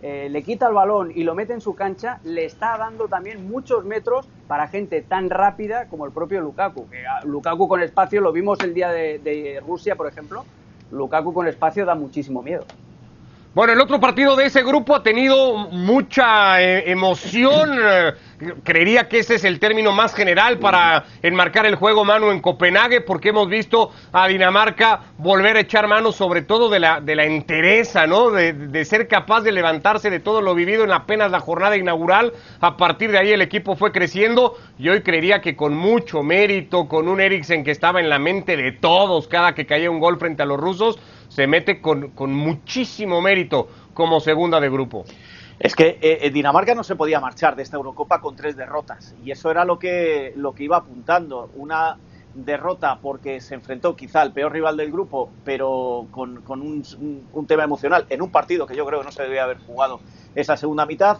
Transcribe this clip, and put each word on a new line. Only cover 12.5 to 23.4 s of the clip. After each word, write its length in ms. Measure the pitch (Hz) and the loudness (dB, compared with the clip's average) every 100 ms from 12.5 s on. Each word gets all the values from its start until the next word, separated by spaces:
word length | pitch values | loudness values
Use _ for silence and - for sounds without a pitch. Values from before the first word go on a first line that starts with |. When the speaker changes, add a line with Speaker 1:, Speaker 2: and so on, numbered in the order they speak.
| 170 - - - - - - - - - | -10 -10 -20 -20 -20 -20 -20 -20 -20 -6
Speaker 2:
Bueno, 200 | - 233 | 2 4
el 80 | 233 | 6
otro 180 | 277 269 | 4 4
partido 380 | 254 247 277 269 | 2 4 4 4
de 100 | 277 | 4
ese 160 | 277 | 2
grupo 320 | 247 294 240 | 4 0 4
ha 80 | 285 | 2
tenido 540 | 226 220 262 269 262 214 | 4 2 4 4 4 0
mucha, 1040 | 208 180 185 254 277 - 240 220 196 185 | -4 -4 2 2 2 2 4 6 6 6
eh, 260 | 185 185 170 | 4 2 0
emoción. 800 | 185 185 180 - 202 254 302 311 269 | 0 2 0 -2 2 4 4 2 2
Eh, 300 | 214 185 165 - - - 156 151 | 4 4 2 -2 -16 -14 -12 -10
creería 460 | - 165 175 240 - | 0 2 4 4 4
que 100 | 226 | 0
ese 160 | 220 | 2
es 100 | 233 | 2
el 140 | 190 160 | 2 0
término 320 | 214 220 214 | 0 2 2
más 240 | 196 220 | 2 0
general 460 | - 196 175 226 240 | 0 2 4 4 2
para 420 | 214 185 170 160 - - | 4 4 6 4 0 -4
enmarcar 460 | 170 180 175 208 214 | -2 2 2 2 2
el 80 | |
juego, 300 | 196 202 214 | 2 2 4
Manu, 260 | 202 214 214 | 4 4 2
en 80 | 190 | 2
Copenhague, 600 | 151 139 175 190 240 240 | -2 2 2 4 2 0
porque 300 | 240 180 208 | 0 -2 0
hemos 180 | 214 | 2